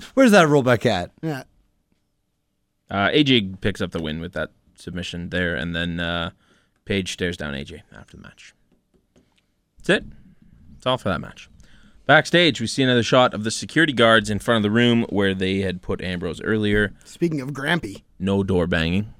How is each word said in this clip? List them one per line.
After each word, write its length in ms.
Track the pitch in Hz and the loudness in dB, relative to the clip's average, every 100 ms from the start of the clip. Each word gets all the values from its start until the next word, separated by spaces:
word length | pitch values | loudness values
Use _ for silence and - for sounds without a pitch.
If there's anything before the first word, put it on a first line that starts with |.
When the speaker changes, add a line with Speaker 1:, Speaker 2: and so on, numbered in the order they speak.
| - | -2
Speaker 1:
where's 180 | - 262 | 4 6
that 160 | 202 156 | 6 6
rollback 380 | 143 127 120 120 | 4 4 2 2
at? 260 | 92 87 _ | 0 -4 _
Speaker 2:
Yeah. 220 | 160 135 - _ _ _ _ _ _ _ _ _ _ _ _ _ - | -10 -10 -12 _ _ _ _ _ _ _ _ _ _ _ _ _ -8
Speaker 3:
Uh, 200 | 98 98 | -2 2
A 120 | 151 | 2
J 180 | 139 123 95 92 | 4 2 0 -6
picks 220 | 107 - | -6 -4
up 100 | 90 | -6
the 100 | 87 | -6
win 200 | 78 78 | -6 -8
with 100 | 85 | -8
that 180 | 82 78 _ _ _ | -8 -8 _ _ _
submission 540 | - 90 85 87 87 | -14 -10 -10 -10 -6
there, 240 | 87 87 76 | -4 -2 -4
and 200 | 85 82 | -4 -4
then, 240 | 85 85 | -4 -4
uh, 320 | 85 85 85 - _ _ _ _ - | -4 -4 -6 -10 _ _ _ _ -6
Paige 260 | 98 92 | -4 -4
stares 240 | - 90 87 | -6 -6 -6
down 180 | 76 69 | -8 -10
A 100 | 71 | -12
J 180 | 76 - | -16 -20
after 220 | 53 - - | -20 -20 -20
the 80 | |
match. 300 | - - - _ _ _ _ _ _ _ _ _ _ _ _ _ | -20 -20 -20 _ _ _ _ _ _ _ _ _ _ _ _ _
That's 100 | - | -2
it. 160 | 196 - - - _ _ - - - | -2 -2 -20 -20 _ _ -20 -20 -8
That's 100 | 127 | -4
all 100 | 127 | -2
for 120 | 104 | -2
that 100 | 85 | -4
match. 300 | - - - - - - - - - | -6 -16 -20 -20 -20 -20 -20 -6 2
Backstage, 540 | 156 - 170 170 117 | 4 4 2 2 0
we 60 | 113 | -4
see 160 | - | 0
another 220 | 131 123 | 2 2
shot 320 | 110 131 123 104 | 4 4 4 0
of 80 | |
the 80 | 110 | -6
security 420 | - 104 151 160 | -8 -4 0 0
guards 380 | 117 113 110 104 | 4 6 4 2
in 80 | 101 | -4
front 180 | - 117 | 0 2
of 60 | |
the 80 | 104 | 2
room 340 | 113 120 117 - | 4 4 4 0
where 260 | 98 98 95 | 0 0 0
they 240 | 95 98 | -2 -2
had 220 | 95 90 | -2 -6
put 180 | - 95 | -8 -8
Ambrose 400 | 90 90 87 76 | -6 -6 -8 -6
earlier. 520 | - 110 104 104 101 - | -2 0 2 2 0 -4
Speaker 2:
Speaking 360 | - - 170 151 | -16 -4 -2 -2
of 80 | 131 | -6
Grampy. 500 | 135 143 170 101 98 _ - | -6 -2 -2 -4 -14 _ -6
Speaker 3:
No 240 | 95 98 | -2 0
door 220 | 98 90 87 | 0 0 0
banging. 480 | 85 80 92 110 | 0 0 -2 -4